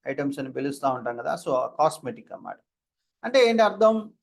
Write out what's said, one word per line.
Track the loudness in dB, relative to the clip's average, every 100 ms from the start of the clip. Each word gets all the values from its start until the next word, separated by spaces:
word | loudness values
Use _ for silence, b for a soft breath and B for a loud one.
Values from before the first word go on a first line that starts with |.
| -8
ఐటమ్స్ | -4 -4 -4
అని | -8
పిలుస్తూ | -4 -6 -2 -2
ఉంటాం | -2 -4 -6
కదా, | -4
so | -6 -2 -2 -2 0
కాస్మెటిక్ | 0 0 -10 -12 -14
అన్నమాట. | -16 -16 -18 _ _ _ _ _ _
అంటే | 0 4 4
ఏంటి | 6
అర్థం? | 2 4 4 4 -4 _